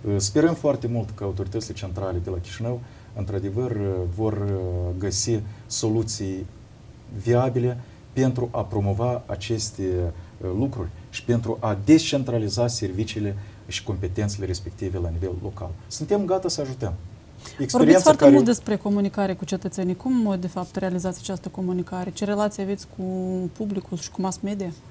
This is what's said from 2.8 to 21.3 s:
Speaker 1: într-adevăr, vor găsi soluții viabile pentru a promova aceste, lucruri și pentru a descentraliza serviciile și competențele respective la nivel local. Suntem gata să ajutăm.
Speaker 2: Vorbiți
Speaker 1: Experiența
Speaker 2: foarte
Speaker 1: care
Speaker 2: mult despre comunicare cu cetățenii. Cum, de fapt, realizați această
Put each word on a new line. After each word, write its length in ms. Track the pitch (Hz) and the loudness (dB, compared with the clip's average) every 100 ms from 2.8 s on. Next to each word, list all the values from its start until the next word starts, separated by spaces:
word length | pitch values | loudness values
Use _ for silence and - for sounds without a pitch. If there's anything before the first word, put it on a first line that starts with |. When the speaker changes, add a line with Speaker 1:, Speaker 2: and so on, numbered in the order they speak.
| 123 - - 107 | -8 -18 -14 -8
Speaker 1:
într-adevăr, 600 | 98 101 101 101 127 104 98 92 90 90 | -4 -2 -2 -2 -2 0 0 0 -2 0
vor 320 | 110 98 101 98 90 90 90 92 | -2 0 0 0 -2 -2 -2 -2
găsi 420 | 98 90 - 110 101 - - | -2 -2 0 0 -2 -12 -8
soluții 800 | - 113 110 110 - 98 95 92 - - - - - - 104 | -2 0 0 0 -4 -4 -6 -8 -14 -20 -20 -20 -20 -14 -4
viabile 580 | 113 120 127 120 123 117 - - - | 2 4 4 2 0 -2 -10 -20 -6
pentru 360 | - 131 123 - | 2 2 2 -2
a 80 | - | -2
promova 640 | - 104 101 98 120 123 - | -2 0 2 2 0 0 -4
aceste, 840 | - - 110 107 - 95 90 87 - - - 90 95 | -8 -2 -2 -2 -2 -2 0 -2 -4 -14 -8 -4 -2
lucruri 300 | 135 - 87 - - | -2 -2 -8 -8 -14
și 140 | - | -8
pentru 320 | - 120 113 113 | 0 0 2 -2
a 180 | 110 98 | -2 0
descentraliza 840 | 104 160 - 139 127 117 104 123 120 | 8 8 8 -2 0 0 0 0 0
serviciile 680 | 120 98 95 107 110 104 101 - - - | 0 -2 -2 -4 -2 -2 -4 -10 -18 -10
și 180 | - | -8
competențele 640 | - 92 92 98 104 101 95 | -4 -4 -2 -2 -2 -2 -4
respective 520 | 90 - - 190 92 | -4 -6 -6 -4 -2
la 100 | 85 | -2
nivel 240 | 82 92 90 | -2 -4 -4
local. 280 | 98 - 90 85 - | -8 -8 -10 -10 -12
Suntem 380 | - 156 208 | -8 0 0
gata 240 | 180 190 180 | 2 0 0
să 120 | - | -2
ajutăm. 340 | 139 127 104 87 - - - - | -4 -4 -4 -4 -10 -18 -20 -18
Speaker 2:
Vorbiți 240 | - - | -16 -4
Speaker 1:
Experiența 400 | 131 247 - 370 | 0 6 8 10
Speaker 2:
foarte 180 | 311 302 | 8 10
Speaker 1:
care 140 | 285 | 10
Speaker 2:
mult 100 | 277 | 10
despre 320 | 233 226 - 214 | 8 2 0 -2
comunicare 580 | 208 202 196 208 196 | 2 2 2 0 0
cu 100 | 190 | -2
cetățenii. 520 | 175 185 185 190 180 180 | -4 -4 -4 -2 -2 0
Cum, 400 | 254 247 214 190 | 0 2 2 0
de 60 | 180 | -2
fapt, 300 | 185 180 196 | -6 -6 -4
realizați 420 | 190 180 180 175 | -2 0 -2 -4
această 280 | - | -6